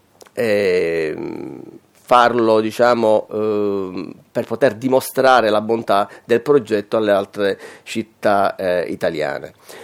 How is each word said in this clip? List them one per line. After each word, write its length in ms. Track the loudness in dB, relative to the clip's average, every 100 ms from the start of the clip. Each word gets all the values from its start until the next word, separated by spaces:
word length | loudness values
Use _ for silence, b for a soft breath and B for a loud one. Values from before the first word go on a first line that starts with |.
| _ _ -16
ehm, 1300 | -6 0 0 2 0 0 -2 -4 -6 -10 -10 -12 -14 -18 -20 _
farlo, 680 | _ 2 4 4 4 2 2
diciamo, 680 | 0 0 2 4 4 2 0
ehm, 840 | -6 -4 -2 -2 -4 -6 -10 -12 -14 _
per 120 | -8 -6
poter 280 | 0 0
dimostrare 760 | 0 0 0 0 0 4 4 4
la 120 | 0
bontà 480 | 0 -4 0 0 0 B -2
del 160 | -2
progetto 560 | 2 0 2 -4 -2 -2
alle 140 | 2
altre 460 | 0 0 -4 -4 -4 B B
città, 760 | -10 -8 -8 _ 0 2 0 -2
eh, 240 | -2 -2
italiane. 720 | -4 -4 -4 -4 -6 -6 -12 _ B B